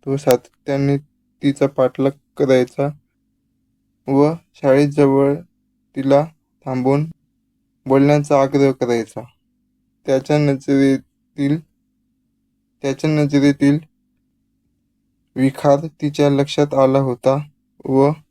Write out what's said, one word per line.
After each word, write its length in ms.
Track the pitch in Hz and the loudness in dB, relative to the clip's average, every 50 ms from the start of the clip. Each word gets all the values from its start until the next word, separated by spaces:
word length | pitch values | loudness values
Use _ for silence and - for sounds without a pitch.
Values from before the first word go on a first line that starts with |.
| _ | _
तो 100 | 135 135 | -6 -6
सातत्याने 800 | 143 143 143 127 120 _ _ _ _ _ - 139 139 139 139 143 139 - _ _ _ _ _ _ _ | -4 2 0 0 0 _ _ _ _ _ -6 -4 -2 -2 -2 -2 -4 -6 _ _ _ _ _ _ _
तिचा 240 | - 139 139 - 147 | -4 -4 -2 0 -2
पाठलाग 440 | 131 - - 131 127 _ - 135 135 135 _ _ _ _ | -2 0 -2 -2 -2 _ -2 -2 -2 -4 _ _ _ _
करायचा 520 | - 151 131 135 127 123 123 - - 139 147 147 - _ _ _ _ _ _ _ _ _ _ _ _ _ _ _ _ _ _ _ _ _ - | -4 0 2 2 2 2 -2 -4 -6 -6 -6 -6 -12 _ _ _ _ _ _ _ _ _ _ _ _ _ _ _ _ _ _ _ _ _ -4
व 240 | 135 139 147 151 165 165 _ _ _ | 0 2 2 0 0 -4 _ _ _
शाळेजवळ 800 | - - 139 131 139 147 147 143 147 147 139 135 139 139 139 143 165 175 _ _ _ _ _ _ _ _ _ _ | -6 0 0 2 2 2 0 0 0 0 2 2 2 0 0 -2 -4 -8 _ _ _ _ _ _ _ _ _ _
तिला 280 | 139 135 135 139 139 156 160 _ _ _ _ _ _ _ | -6 0 2 2 2 2 -2 _ _ _ _ _ _ _
थांबवून 380 | 139 131 127 123 135 139 143 151 160 165 _ _ _ _ _ _ _ _ _ _ _ _ _ _ | -8 -6 -2 0 0 0 0 -2 -6 -10 _ _ _ _ _ _ _ _ _ _ _ _ _ _
बोलण्याचा 540 | 131 135 135 139 143 147 147 143 - 147 139 | 0 2 2 4 4 2 0 0 0 0 0
आग्रह 300 | 135 135 139 139 139 139 | 0 0 0 0 0 0
करायचा. 480 | 131 _ 131 120 120 117 110 - - 120 117 - _ _ _ _ _ _ _ _ _ _ _ _ _ _ _ | 0 _ -4 -4 -2 -4 -4 -8 -12 -18 -18 -18 _ _ _ _ _ _ _ _ _ _ _ _ _ _ _
त्याच्या 320 | - 135 131 135 - 151 151 | -4 -4 -4 -2 -2 -2 0
नजरेतील, 1200 | 147 143 139 135 - - 139 135 139 139 135 131 - _ _ _ _ _ _ - 143 139 147 165 - _ _ _ _ _ _ _ _ _ _ _ _ _ _ _ _ _ _ _ _ _ _ _ | 0 0 -2 -2 -2 -2 0 2 2 2 0 -2 -4 _ _ _ _ _ _ -6 -4 -4 -4 -4 -6 _ _ _ _ _ _ _ _ _ _ _ _ _ _ _ _ _ _ _ _ _ _ _
त्याच्या 280 | - 139 131 - - 156 | -6 -6 -6 -2 -2 -2
नजरेतील 680 | 156 151 147 139 143 143 139 143 143 - 147 139 143 151 165 _ _ _ _ _ _ _ _ _ _ _ _ _ _ _ _ _ _ _ _ _ _ _ _ _ _ _ _ _ _ | 0 0 0 2 2 2 2 2 2 2 2 0 0 0 -4 _ _ _ _ _ _ _ _ _ _ _ _ _ _ _ _ _ _ _ _ _ _ _ _ _ _ _ _ _ _
विखार 500 | 131 131 135 131 - - 147 139 139 165 160 _ _ | -2 -2 -2 -2 0 2 2 2 2 0 -10 _ _
तिच्या 300 | - 147 147 - 147 143 | -8 -6 -2 0 0 2
लक्षात 440 | 139 139 139 143 - - 147 147 143 | 2 0 -2 -2 0 -2 -2 0 2
आला 240 | 135 135 131 135 135 | 0 2 2 2 0
होता 380 | 139 131 123 - - 131 135 151 147 - _ _ _ _ _ _ - | 0 -2 -4 -2 -2 -2 -2 -2 -4 -10 _ _ _ _ _ _ -8
व 260 | 135 131 135 135 143 151 - _ _ | -2 2 2 2 2 0 -4 _ _